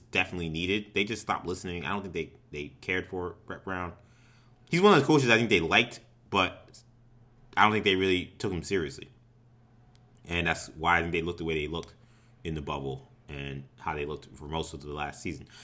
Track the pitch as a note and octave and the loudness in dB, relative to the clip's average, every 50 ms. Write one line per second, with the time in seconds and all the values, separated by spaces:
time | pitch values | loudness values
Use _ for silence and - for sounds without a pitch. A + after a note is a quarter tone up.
0 | - - - F#2+ F#2 - - F2+ E2+ E2 D#2 D#2+ E2+ F2+ G2 G#2+ G#2 - - G2 | -14 -6 -4 -4 -4 -4 -6 -6 -6 -6 -4 -4 -2 -2 -2 -4 -4 -4 -4 -4
1 | G#2 G#2 A#2 - - - G2 - - F2 F2+ F2+ - F#2 F2 F2 C2+ C#2+ G2 G2+ | -2 -2 -4 -8 -4 -4 -4 -4 -4 -6 -8 -8 -8 -8 -8 -8 -6 -6 -6 -6
2 | F#2+ F#2+ E2 F2 D#2+ C2 - - _ _ - D2 D2 C#2+ - - - - F#2 F#2 | -8 -8 -8 -8 -8 -8 -12 -20 _ _ -12 -12 -12 -12 -14 -12 -8 -6 -4 -4
3 | F#2 - - F2+ F2+ F2+ E2+ - - - F#2 - - G2 F#2 F2+ F2+ F2 F2 - | -4 -6 -8 -8 -8 -8 -10 -14 -16 -16 -16 -12 -10 -8 -6 -6 -6 -8 -10 -14
4 | - _ _ _ _ - - - _ _ _ _ _ - - E3+ F#3+ G#3 G3 D#3 | -20 _ _ _ _ -20 -20 -20 _ _ _ _ _ -4 6 8 10 10 10 10
5 | C3 - D#3 C#3+ C3 A#2+ A2+ A2 A#2 G#2+ G#2+ F2 E2 D#2+ F#2 G#2+ B2 B2+ - - | 8 6 6 6 6 6 6 4 6 4 4 4 4 4 4 4 4 2 -2 -12
6 | - - _ _ _ - - G2 F#2 F2 - - - - - - - - _ - | -18 -20 _ _ _ -2 0 2 2 2 0 -6 -18 -20 -20 -20 -20 -20 _ -20
7 | - - - - - _ _ - - - - - G2+ G#2+ G#2+ G#2+ F#2+ G2+ F#2+ F#2 | -20 -20 -20 -20 -20 _ _ -20 -20 -6 2 4 4 4 4 4 2 2 2 4
8 | F#2+ F#2+ F#2 F2+ E2+ - - - - G#2+ F#2+ E2+ D#2 - G2 F#2+ D#2+ C#2+ - - | 4 2 2 2 0 -4 -8 -8 -6 -4 -4 -4 -4 -2 -2 -2 -2 -4 -8 -12
9 | - - - - _ _ _ _ _ _ - _ _ _ _ _ _ - - - | -16 -18 -20 -20 _ _ _ _ _ _ -20 _ _ _ _ _ _ -20 -20 -20
10 | _ _ - - - - F2 F2 E2+ E2 D#2+ - - - - D#2+ D#2 E2+ E2+ E2+ | _ _ -20 -20 -12 -6 -4 -2 0 0 -2 -2 -4 -10 -10 -4 2 2 4 4
11 | E2+ E2+ E2+ E2+ D#2+ E2+ E2 - E2 D#2+ D#2+ D#2 D2 D2 D#2+ E2+ E2 - - - | 2 0 -2 -2 -2 -4 -6 -6 -4 -4 -2 -2 -4 -4 -6 -8 -10 -10 -16 -20
12 | _ _ _ _ _ _ _ _ - E2+ D#2+ D2+ C#2+ D#2 D2+ C#2+ C2+ C2+ C2 C2+ | _ _ _ _ _ _ _ _ -10 -8 -8 -6 -6 -6 -8 -6 -6 -8 -10 -10
13 | - - - _ _ - D2 C#2+ C#2 C#2 C2+ C#2 C2+ - _ - - E2+ D#2 D2+ | -12 -18 -20 _ _ -16 -14 -12 -12 -10 -12 -12 -14 -16 _ -12 -10 -8 -6 -6
14 | D2 C#2+ D2+ C#2 - - - - D#2 D2 D#2 E2 D#2 - - C#2+ C#2 D2 D2 D2 | -6 -8 -8 -10 -14 -18 -20 -18 -12 -8 -6 -6 -6 -6 -10 -12 -12 -12 -10 -8
15 | D2 C#2+ C#2+ - - F#2 D#2+ C2 - - - - | -8 -8 -10 -10 -10 -10 -10 -10 -14 -18 -20 -20